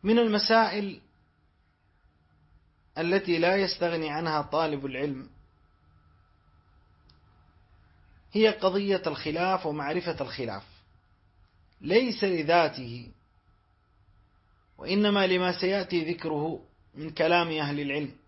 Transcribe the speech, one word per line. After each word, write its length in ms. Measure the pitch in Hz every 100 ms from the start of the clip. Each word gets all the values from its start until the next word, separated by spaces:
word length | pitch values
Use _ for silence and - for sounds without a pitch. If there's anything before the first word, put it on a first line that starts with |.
من 140 | 196 233
المسائل 800 | 233 208 - 226 220 196 202 160 _ _ _ _ _ _ _ _ _ _ _ _ _ _ _ - _ _ _ -
التي 400 | 170 190 185 170
لا 180 | 170 196
يستغني 540 | 190 - 170 170 156
عنها 320 | 147 165 156
طالب 440 | 143 151 160 143 135
العلم 440 | 127 147 131 120 - _ _ _ _ _ _ _ _ _ _ _ _ _ _ _ _ _ _ _ _ _ _ _ _ _ _ _ _ _
هي 160 | 208 220
قضية 540 | 214 190 190 202 190 180
الخلاف 600 | 143 156 156 185 185 160
ومعرفة 540 | 147 143 175 175 160
الخلاف، 440 | 127 - 120 98 - - _ _ _ _ _ _ _ _ _ _
ليس 440 | 143 208 254 -
لذاته، 880 | 202 175 147 175 160 - 123 120 120 - _ _ _ _ _ _ _ _ _ _ _ _ _ _ _ -
وإنما 480 | 147 196 208 202 190
لما 340 | 185 180 180
سيأتي 520 | 185 202 185 175 160
ذكره 520 | 170 160 151 156 160 - _ _
من 160 | 135 156
كلام 380 | 151 160 175 165
أهل 320 | 156 143 143
العلم. 360 | 143 143 143 -